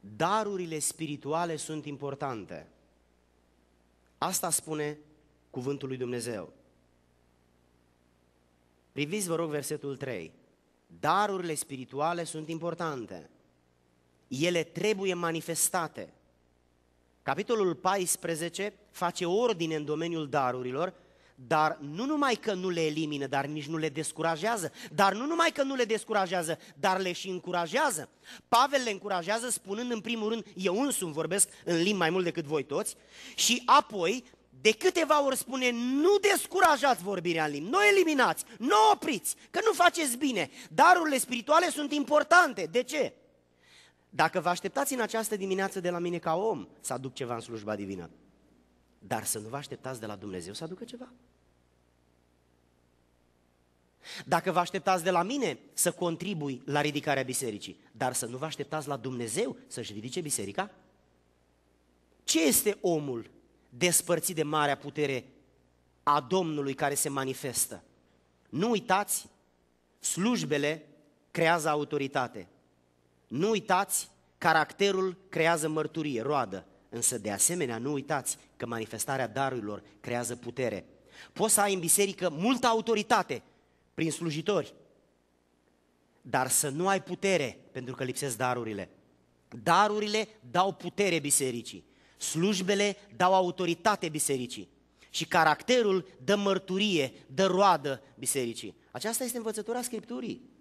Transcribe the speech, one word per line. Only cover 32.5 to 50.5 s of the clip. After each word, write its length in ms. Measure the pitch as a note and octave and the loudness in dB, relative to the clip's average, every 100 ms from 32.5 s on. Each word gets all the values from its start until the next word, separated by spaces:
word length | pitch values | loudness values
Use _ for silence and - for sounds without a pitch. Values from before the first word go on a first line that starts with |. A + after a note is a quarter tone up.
| D3+ | -4
toți", 320 | B2+ C#3+ G#3+ - _ - - | -2 -4 -4 -10 _ -20 -14
și 280 | - - A#3+ | -2 2 2
apoi, 600 | A#3+ C4+ D4+ G#3 E3+ B3 - - _ C3 | 6 6 6 -2 0 0 -6 -20 _ 2
de 120 | C3+ | 4
câteva 520 | A3 F#4 F4 D#4 D4 | 6 2 2 4 4
ori 120 | C#4 C4 | 4 0
spune, 340 | - C4 B3+ | -4 0 0
"Nu 480 | A#3 B3 C4+ D#4+ G4+ | 2 0 2 4 6
descurajați 840 | G4+ G4 - F4+ F4+ C#4+ C#4 B3 | 6 2 0 4 6 6 4 2
vorbirea 420 | F3+ F#3+ F3 D#3+ | 0 -2 0 2
în 60 | D3+ | 0
limbi, 200 | C#3+ E3+ | -2 0
nu 80 | E4+ | 4
o 60 | |
eliminați, 600 | G#4 G4 E4 D4 A3+ D#3+ - A3 | 6 6 6 4 4 2 -6 -6
nu 160 | B3 | 2
o 180 | G#4 A4 | 6 8
opriți, 440 | G#4 D#4 A#3 - - - | 6 2 -2 -4 -8 -6
că 100 | E4+ | 0
nu 80 | A4 | 0
faceți 440 | E4+ F4 E4+ D4+ A#3+ | 6 4 4 -2 0
bine." 340 | C#4+ A3 C#3 - - | 0 0 -4 -6 -8
Darurile 480 | D#3+ D#4 F4+ D#4+ C4+ | 6 8 8 6 0
spirituale 520 | - A#3+ A3+ D#4 F4 | 0 -4 4 4 4
sunt 220 | C#4+ D4 | -2 -2
importante. 760 | D4 C#4 D4 D4 F4 E4+ A3+ D#3+ | -2 4 4 8 8 8 2 -2
De 120 | F3+ | 0
ce? 300 | B3+ D4+ B3 - _ _ _ _ _ - - _ _ | 0 -2 -2 -4 _ _ _ _ _ -20 -20 _ _
Dacă 300 | B2+ D#3 F#3 | 0 2 2
vă 80 | E3 | 0
așteptați 440 | F3 G3 C4+ C#4 | -2 -2 -2 -2
în 80 | C4 | -2
această 360 | G#3+ A3+ A3 G#3+ | -2 -2 -2 -4
dimineață 440 | F#3+ F#3+ G3 G3 | -2 0 -2 -2
de 100 | F3 | -4
la 80 | F3 | -2
mine 200 | F3 F3 | -2 -4
ca 160 | E3 | -2
om 340 | D#3+ G#3+ E3+ C3+ - | 0 0 -2 -6 -12
să 120 | - | -8
aduc 220 | B2+ C3 | -6 -6
ceva 200 | - B2+ | -8 -6
în 60 | A#2 | -6
slujba 360 | A2+ A2+ G#2 G#2+ | -8 -10 -6 -6
divină, 340 | G2 F#2+ E2+ - _ _ _ _ _ _ _ _ | -4 -8 -10 -16 _ _ _ _ _ _ _ _
dar 260 | F#2+ - | -6 -6
să 140 | G2 A2 | -4 -6
nu 100 | G#2+ | -6
vă 80 | C3 | -10
așteptați 440 | C#3+ B2+ C3 B2+ | -10 -12 -10 -10
de 60 | G#2+ | -10
la 100 | G#2 | -10
Dumnezeu 360 | G#2 F#2 E2+ | -10 -10 -10